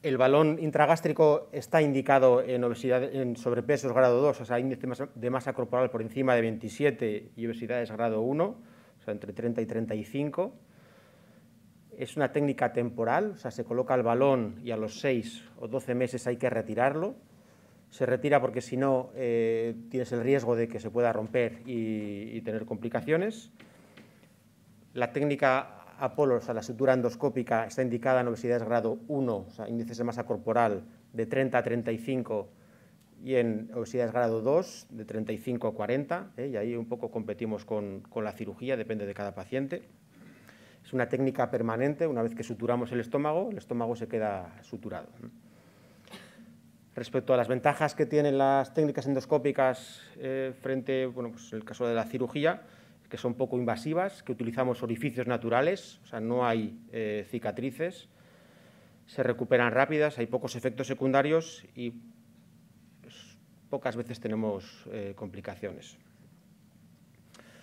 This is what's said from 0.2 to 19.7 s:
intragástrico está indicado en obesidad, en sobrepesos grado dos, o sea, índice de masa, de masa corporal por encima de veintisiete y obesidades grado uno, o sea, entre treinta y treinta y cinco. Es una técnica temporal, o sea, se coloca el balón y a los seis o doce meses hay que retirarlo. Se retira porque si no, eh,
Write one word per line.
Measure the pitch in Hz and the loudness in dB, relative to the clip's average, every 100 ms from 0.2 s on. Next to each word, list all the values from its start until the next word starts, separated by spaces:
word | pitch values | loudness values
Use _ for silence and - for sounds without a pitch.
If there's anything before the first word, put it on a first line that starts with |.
| 127 139 156 156 | 6 8 6 4
intragástrico | 156 147 147 165 165 151 156 147 - | 0 2 4 4 2 6 6 6 0
está | 147 - 165 | -10 2 4
indicado | 151 135 131 139 131 123 | 4 2 6 8 8 8
en | 123 123 | 4 0
obesidad, | 123 117 131 123 | 0 0 2 2
en | 131 135 123 117 | 2 -2 -2 -2
sobrepesos | 127 120 120 143 135 | 0 -2 2 0 2
grado | 120 127 120 | 6 6 6
dos, | 147 127 | 4 2
o | 120 | -2
sea, | 123 | 0
índice | 131 127 | 0 -2
de | 127 | -4
masa, | 123 139 | -6 -8
de | 123 120 | -4 -2
masa | 131 127 | -2 -2
corporal | 127 117 123 127 | -4 0 2 2
por | - | 0
encima | 113 131 131 120 | -4 0 4 4
de | |
veintisiete | 113 113 110 - 143 117 113 104 - - | 4 -2 -8 0 0 2 -2 -2 -8 -8
y | 117 | -6
obesidades | 117 110 123 110 | -6 -4 -4 -4
grado | 107 117 110 | 0 0 2
uno, | 117 147 165 - - - - _ | 0 0 0 -2 -18 -20 -20 _
o | |
sea, | - | -8
entre | 104 101 | -8 -8
treinta | 101 117 117 | -4 -2 -2
y | 113 | -2
treinta | 113 113 110 | -2 -4 -4
y | 101 | -4
cinco. | 139 147 143 190 - - - - - - - - - - - - - - - | -4 -2 -2 -4 -4 -20 -20 -20 -20 -20 -20 -20 -20 -20 -20 -20 -20 -20 -10
Es | 131 - | -8 -2
una | 135 | 0
técnica | 151 143 127 123 | 2 0 2 0
temporal, | 127 117 113 117 143 208 | 0 -2 -2 2 2 0
o | 190 | -6
sea, | 123 | -10
se | - 113 | -8 -4
coloca | 117 123 | -2 2
el | 127 | 2
balón | 117 120 139 131 107 92 | 4 4 4 4 0 -6
y | 120 | -6
a | 110 | -4
los | 107 - | -4 -2
seis | 143 123 107 - - - | 0 0 -2 -12 -20 -14
o | 120 | -6
doce | 131 131 123 | -6 -2 0
meses | 127 123 127 | 0 -2 -4
hay | 120 | 0
que | 127 | 0
retirarlo. | 110 110 107 131 147 196 269 - - - - - - - | 0 -2 2 2 2 -4 -6 -18 -20 -20 -20 -20 -20 -20
Se | - 120 | -4 0
retira | 127 147 143 | 2 4 4
porque | 127 120 | 4 -2
si | 120 127 | -4 0
no, | 139 131 127 113 | 2 2 0 -4
eh, | 123 117 113 113 117 | 0 2 4 2 0